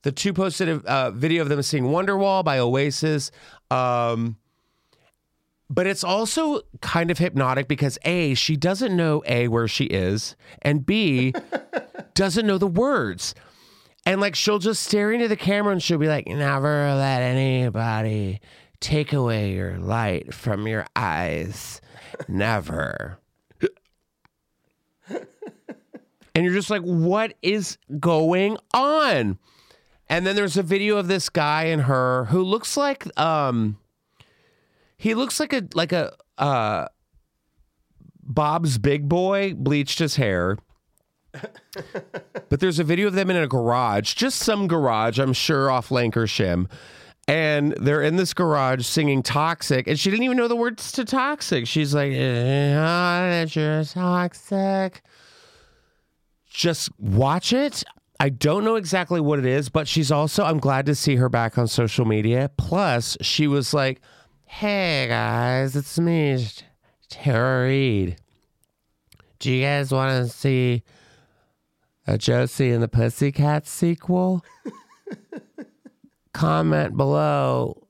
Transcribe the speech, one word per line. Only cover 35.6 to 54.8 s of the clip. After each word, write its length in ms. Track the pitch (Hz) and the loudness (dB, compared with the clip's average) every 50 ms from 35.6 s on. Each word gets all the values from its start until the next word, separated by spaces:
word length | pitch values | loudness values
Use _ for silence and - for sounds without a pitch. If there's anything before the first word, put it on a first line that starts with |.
| 196 - - | -4 -4 -2
like 180 | 170 165 160 | -2 -2 0
a, 240 | 180 175 151 - - _ _ _ _ - | 0 -2 -2 -4 -8 _ _ _ _ -2
uh, 500 | 147 143 135 123 110 104 107 87 67 - _ _ _ _ _ _ _ _ _ _ _ _ _ _ _ _ _ _ _ _ _ _ - - _ _ | 0 0 2 2 0 0 -2 -2 -4 -6 _ _ _ _ _ _ _ _ _ _ _ _ _ _ _ _ _ _ _ _ _ _ -20 -20 _ _
Bob's 560 | - - 120 131 151 151 151 170 170 151 131 110 | -12 -4 -2 0 0 2 0 0 0 0 0 0
Big 300 | 101 139 139 147 147 143 | 2 0 0 2 0 0
Boy 460 | 165 175 180 190 196 196 196 196 175 | 0 0 2 0 0 0 -2 -2 -4
bleached 440 | - 131 139 147 143 143 - - - | -4 -2 0 0 0 0 -2 -2 -2
his 180 | 165 147 - | -2 -2 0
hair. 400 | - 131 104 95 90 87 92 101 104 _ _ _ _ _ _ _ _ _ _ _ _ _ _ | 0 0 2 2 2 0 0 -2 -4 _ _ _ _ _ _ _ _ _ _ _ _ _ _
But 1300 | - 139 - 214 - - _ _ - 196 - - - 196 - _ - 190 - _ _ 175 - _ 147 139 | -18 -16 -16 -16 -18 -20 _ _ -16 -16 -16 -10 -12 -12 -12 _ -14 -16 -16 _ _ -16 -4 _ -2 2
there's 220 | 185 185 170 151 | 2 2 2 2
a 40 | 175 | 2
video 220 | 147 170 175 202 | 2 2 2 2
of 60 | 208 | 2
them 180 | 180 190 196 185 | 2 0 0 2
in 60 | 185 | 2
a 100 | 175 160 | 2 2
garage, 680 | 135 123 131 117 117 120 123 127 117 104 101 107 - - | 4 2 4 2 4 4 4 2 2 2 0 0 -2 -2
just 260 | - 220 269 254 - | 0 -2 -2 0 0
some 260 | - - 214 208 196 | 0 2 2 2 2
garage, 540 | 180 165 165 143 127 113 107 110 117 113 123 | 2 2 2 2 2 2 2 2 2 2 2
I'm 120 | 135 135 | 2 2
sure 380 | 127 - - - 160 139 135 135 | 2 0 0 0 2 2 2 2
off 220 | 131 127 120 - | 2 0 -2 0
Lancashire. 760 | 131 123 120 113 104 117 113 104 - - 104 92 87 87 92 98 - - - - - - - - - _ _ - | 0 0 0 2 0 0 0 0 0 0 0 2 2 0 0 -2 -6 -16 -20 -20 -20 -20 -20 -20 -20 _ _ 0
And 440 | 143 160 160 151 151 147 143 147 - | 0 2 2 2 2 2 2 0 0
they're 280 | - - 139 147 156 | 0 0 2 2 2
in 140 | - 151 160 | 2 2 2
this 180 | 185 185 165 - | 2 0 0 0
garage 500 | - 180 165 151 147 135 131 131 127 120 | 0 0 2 2 2 2 2 0 0 -2
singing 380 | - - 160 156 147 139 135 | -2 0 2 2 2 2 2
Toxic, 640 | 123 - 120 147 151 165 170 - - - 143 127 127 | 0 0 0 0 0 0 -2 -4 -2 0 0 0 2
and 120 | - 147 143 | 0 -2 0
she 120 | - 196 | 2 0
didn't 140 | 190 226 240 | 2 2 2
even 120 | 262 247 | 2 2
know 120 | 254 233 233 | 2 2 2
the 80 | 240 | 2
words 340 | 233 233 240 233 - - - | 0 0 -2 -2 -6 -12 -8
to 120 | - - 247 | -6 -6 -4
Toxic. 640 | 214 - 262 254 277 302 294 - - 190 135 117 117 | -2 0 0 0 0 -2 -4 -4 -2 -2 -2 -2 0
She's 260 | - 156 151 139 143 | 0 0 0 2 0
like, 180 | 147 143 143 | 0 0 0
"Eh, 600 | 135 131 131 131 123 120 120 127 135 139 143 143 143 | 0 0 0 0 0 0 2 2 2 2 2 2 2
that 800 | 151 156 160 170 175 180 175 175 175 180 180 175 170 165 156 - | 2 2 2 2 2 2 2 2 0 0 0 0 0 -2 -2 -2
you're 300 | 160 151 151 156 156 156 | -2 0 0 0 0 -2
toxic." 1160 | 147 - 180 180 180 180 180 180 175 - - - - 202 190 190 196 196 190 | -4 -4 -2 0 0 2 0 0 -2 -6 -10 -10 -4 -2 -2 0 0 0 0